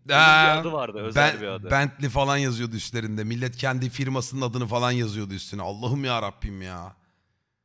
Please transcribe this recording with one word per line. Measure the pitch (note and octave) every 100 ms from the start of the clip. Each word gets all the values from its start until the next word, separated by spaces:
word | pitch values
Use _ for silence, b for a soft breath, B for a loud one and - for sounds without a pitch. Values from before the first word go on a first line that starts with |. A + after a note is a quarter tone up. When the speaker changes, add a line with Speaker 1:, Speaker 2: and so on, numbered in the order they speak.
| C3
Speaker 1:
bir |
Speaker 2:
Ha, | C#3+ D#3 D#3 D#3 D#3
Speaker 1:
adı | E3
vardı, | D3+ A#2 G#2
özel | A2 B2+ D3+
Speaker 2:
Ben-, | B2
Speaker 1:
bir | G#2
adı. | F#2+ F2+
Speaker 2:
Bentley | C#3 C#3 C3 C#3
falan | C#3 C#3 C#3+
yazıyordu | C3+ A#2 A#2+ A2
üstlerinde. | - A#2+ A2 G#2+
Millet | G#2+ A#2+ B2+ B2
kendi | C3+ B2+ B2+
firmasının | C3 C3 C3 A#2+ C3
adını | B2 B2+ A2
falan | A#2+ B2
yazıyordu | B2 A2 G#2 G2
üstüne. | G2 - G2+
Allah'ım | F2+ G#2 A#2 C#3+
ya | C3 A#2
Rabbim | G2+ - G#2+ G2
ya. | F#2 F2+ F#2 - _ _ _ _ _ _